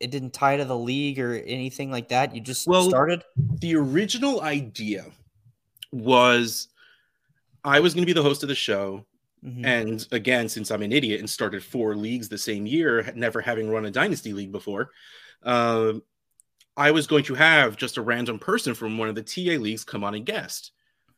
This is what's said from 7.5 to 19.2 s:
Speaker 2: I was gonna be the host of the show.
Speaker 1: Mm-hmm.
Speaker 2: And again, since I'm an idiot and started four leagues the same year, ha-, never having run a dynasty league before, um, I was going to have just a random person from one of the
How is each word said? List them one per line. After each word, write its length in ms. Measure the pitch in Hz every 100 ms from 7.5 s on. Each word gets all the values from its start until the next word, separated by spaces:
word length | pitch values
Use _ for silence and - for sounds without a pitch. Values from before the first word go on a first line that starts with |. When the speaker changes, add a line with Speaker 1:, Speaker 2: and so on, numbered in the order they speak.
| _
Speaker 2:
I 160 | 139 143
was 140 | 175
gonna 120 | 160 175
be 60 |
the 80 | 165
host 200 | 143 143
of 60 | 143
the 60 | 135
show. 500 | - 101 98 98 107 _ _ _
Speaker 1:
Mm-hmm. 200 | 131 123 123
Speaker 2:
And 420 | 120 110 110 -
again, 380 | 120 113 123 113
since 220 | 113 104
I'm 100 | 107
an 100 | 104
idiot 300 | 139 120 104
and 80 | 104
started 340 | - 107 98
four 320 | - 127 110 104
leagues 320 | 110 123 104
the 100 | 104
same 280 | - 104 104
year, 380 | 151 156 117
ha-, 80 | - 117
never 240 | 117 113
having 300 | 120 113 110
run 160 | 110 107
a 60 |
dynasty 420 | 101 196 151 113
league 180 | 101 95
before, 400 | 98 104 101 131 _ - - - _
um, 600 | 120 123 117 113 110 110 - _ _ _ _ _ _ -
I 160 | 143
was 160 | 160 143
going 160 | 151 143
to 100 | 135
have 420 | 160 156 123 104
just 180 | 127 -
a 60 |
random 380 | 113 120 120 110
person 340 | - 233 -
from 240 | 113 110 110
one 100 | 110
of 80 |
the 80 | 110